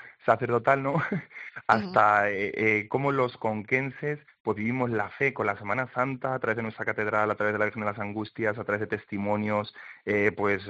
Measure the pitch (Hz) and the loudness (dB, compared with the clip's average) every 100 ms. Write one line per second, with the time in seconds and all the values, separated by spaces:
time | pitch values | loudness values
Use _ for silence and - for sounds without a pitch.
0 | - - - 113 120 120 113 139 135 156 | -14 -2 2 2 2 2 4 2 2 0
1 | - 180 - - - - - 110 175 147 | 0 -4 -6 -16 -18 -4 2 2 4 4
2 | 104 104 104 98 98 - 110 107 104 131 | 6 6 4 0 -2 0 2 2 0 -2
3 | 139 139 123 - 110 107 101 131 135 127 | 0 0 0 -2 -4 -4 -2 -2 -2 -6
4 | 147 147 - _ 113 104 110 127 123 110 | -6 -8 -12 _ -4 -2 0 0 0 0
5 | 101 - 139 113 104 101 101 113 127 123 | -2 -2 -2 0 -2 -2 -2 -2 -2 -2
6 | 131 131 135 131 117 110 113 - 113 107 | -2 -2 -4 -2 -2 -2 -4 -4 -4 -2
7 | 107 107 107 104 107 107 104 113 104 104 | 0 2 2 0 0 0 0 -2 -4 -4
8 | 104 104 107 - 110 104 104 104 107 104 | -4 -6 -8 -4 -2 -2 -2 -2 -2 -4
9 | - 101 101 104 107 104 104 - - - | -4 -4 0 0 0 0 -2 -8 -18 -10
10 | - 104 104 87 101 98 | 0 4 4 4 2 2